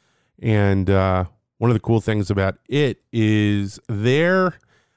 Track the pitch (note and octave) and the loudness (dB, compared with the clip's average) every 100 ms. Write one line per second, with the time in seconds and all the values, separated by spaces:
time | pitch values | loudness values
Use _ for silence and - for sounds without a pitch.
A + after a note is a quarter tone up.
0 | _ _ _ _ A#2 G#2 G2+ G2 F#2+ G2 | _ _ _ _ 0 2 2 2 2 2
1 | F#2+ F#2 F#2 _ _ - A#2 A2 - A2+ | 2 0 -4 _ _ -4 -2 0 0 -2
2 | A2 G#2+ F#2+ G2+ F#2+ - - C#3 C#3 - | 0 -4 -2 -2 -2 -4 -6 -2 -2 -4
3 | _ A#2 G#2+ G#2+ G#2 G2+ G2 - - G#2 | _ -2 0 2 0 0 -4 -10 -10 -4
4 | A#2 C#3+ F3 F#3+ F#3 - _ _ _ | 0 0 2 0 -2 -4 _ _ _